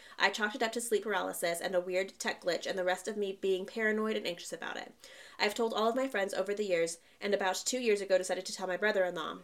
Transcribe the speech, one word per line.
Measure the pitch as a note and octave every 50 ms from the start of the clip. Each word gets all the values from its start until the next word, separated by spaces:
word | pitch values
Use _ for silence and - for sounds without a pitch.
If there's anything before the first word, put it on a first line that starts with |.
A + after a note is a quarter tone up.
| - - -
I | - F3+ G3+
chalked | G3+ A3 G#3 A3 -
it | - A#3
up | A3+ A3+
to | A#3+
sleep | A#3 - G#3+ G3 -
paralysis | A3 G3+ F3+ F3+ F#3+ F3+ - F3+ E3+ E3+ E3+
and | - F#3+ F#3+
a | F3+
weird | F3+ F#3 F3+ F#3 F#3+ F#3+ - -
tech | - G#3 - - -
glitch | F3+ E3 - -
and | - F#3
the | F#3+ F3+
rest | F3+ F3+ F3+ -
of | A3+ G#3
me | G#3 G3+ G3 G3 -
being | - F#3+ F#3+ F3+ G3
paranoid | - - A#3 A3 G#3+ G#3+ G#3+ G#3+ A3 G#3+
and | G#3+ -
anxious | - E3+ - - - E3+
about | - - - -
it. | - - - - _ - - - - - - - -
I've | G3+ G#3 G#3
told | - A#3 A3+ -
all | G#3 A3 A3+
of | A#3
my | C4 C4
friends | C4+ A3+ G3+ G3 G3 -
over | - F#3+ G3+ G3+
the | G#3 G#3+
years, | F#3+ F3 E3 E3 E3 - - - _ - _
and | G#3 G3+ G3+
about | G3 G3 F#3 F#3+ - -
two | - B3+ B3+
years | B3 A3 G3+ G3+
ago | F#3+ - - F#3
decided | - - F3+ F#3 F3+
to | - -
tell | - F#3+
my | F#3 F3+
brother-in-law. | F3+ G#3 G#3+ G#3 F#3+ F#3 F3+ F3 E3 D#3 E3 E3+ F#3